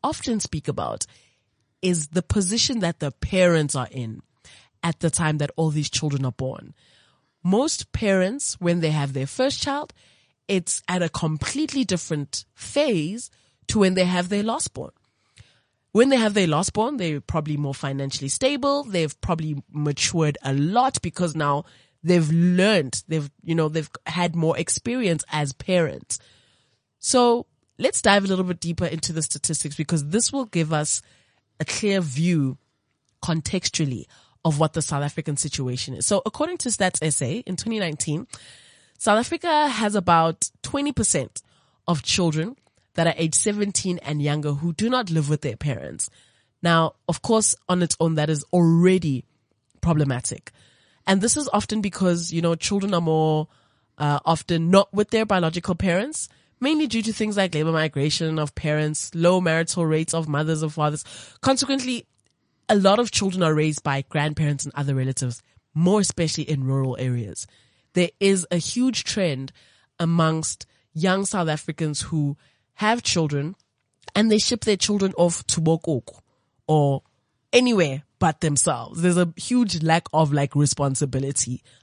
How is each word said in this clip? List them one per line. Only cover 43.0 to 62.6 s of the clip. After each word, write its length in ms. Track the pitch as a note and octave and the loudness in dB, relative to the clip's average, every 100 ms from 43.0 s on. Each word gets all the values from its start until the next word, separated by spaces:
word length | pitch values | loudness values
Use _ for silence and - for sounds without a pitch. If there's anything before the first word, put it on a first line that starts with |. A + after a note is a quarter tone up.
| E3 | 0
are 80 | - | 2
age 200 | E3 - | 0 2
seventeen 600 | G#3+ G#3 G3+ - F#3 F3 | 0 0 -2 -2 -2 -4
and 220 | - D3+ | -4 -2
younger 300 | D3 D3 D3 | 0 0 -2
who 220 | C#3+ E3+ | -2 -2
do 180 | E3 A3 | -2 0
not 200 | B3+ G#3 | 0 0
live 200 | D#3+ C#3+ | 0 0
with 120 | D3+ | -2
their 140 | C#3+ G#2+ | -4 -6
parents. 540 | D3 A2 C2+ B1+ - - _ _ _ _ | -4 -4 -8 -8 -10 -10 _ _ _ _
Now, 340 | E3+ E3 E3 - - | 2 4 2 -2 -6
of 140 | E3 | -4
course, 320 | - A3 G#3+ - - | 0 2 2 -2 -2
on 160 | F3+ | 0
its 120 | E3+ - | 0 0
own, 160 | E3+ D#3+ | 0 2
that 140 | D3+ | 0
is 140 | D3+ - | -2 0
already 720 | F3+ E3+ E3 F3+ F#3 E3 C3 - _ _ _ _ _ | 4 6 6 6 4 2 -4 -6 _ _ _ _ _
problematic. 720 | E3+ D3+ C#3+ B2 - - - - _ _ _ _ - | 0 2 2 0 -4 -8 -12 -20 _ _ _ _ 2
And 140 | G3 | 2
this 160 | A3 D4+ | 2 0
is 120 | C#4 | 0
often 280 | G3+ - A3 | -2 0 -2
because, 520 | G3+ - F#3 F3 E3+ | -4 0 0 0 -2
you 100 | E3 | -2
know, 140 | E3+ E3 | 0 0
children 380 | - G3+ G3 | -2 -2 0
are 60 | F3+ | 0
more, 460 | E3 D#3+ D#3 D#3 D#3 _ _ _ _ - | 2 2 2 0 -2 _ _ _ _ -4
uh, 220 | D3 C#3+ | 0 0
often 460 | - D#3+ - E3+ E3 | 2 0 0 0 4
not 220 | F#3+ G3+ | 4 4
with 180 | F#3+ G#3 | 0 0
their 140 | A3 | 0
biological 520 | A3 F#3+ E3 E3+ F#3 F3 | 2 2 0 -2 -4 -2
parents, 520 | F#3+ F3 B3+ D#4+ - _ _ _ | 0 0 -2 -6 -10 _ _ _
mainly 300 | C4+ D#4 D4 | 0 2 2
due 140 | A3 | 0
to 100 | A3 | -2
things 240 | G#3+ G#3+ G3+ | -2 -2 0
like 180 | F#3+ | 0
labor 160 | D#3+ D#3 | 0 0
migration 680 | D#3+ D#3 C#3+ D3+ - E3 D#3 | 0 0 0 -2 0 -2 -2
of 160 | D3+ - | -4 -4
parents, 560 | D3+ D3+ D3+ D3+ - | -2 0 -2 -4 -6
low 260 | E3 F3 F#3 | 2 4 4
marital 460 | F3+ D#3+ E3 - D#3+ | 2 0 0 -2 0
rates 280 | D#3 E3 | 0 0
of 120 | D#3+ D#3 | -2 -2
mothers 380 | C#3+ D#3 D#3 | -2 0 -2
and 80 | D#3 | -2
fathers. 320 | D#3 D3+ D3+ - - - - | -2 -2 -2 -8 -18 -20 -4
Consequently, 640 | C4+ C4+ C4+ C4+ B3+ A#3+ - _ _ _ _ _ | 0 2 0 -2 -2 -6 -8 _ _ _ _ _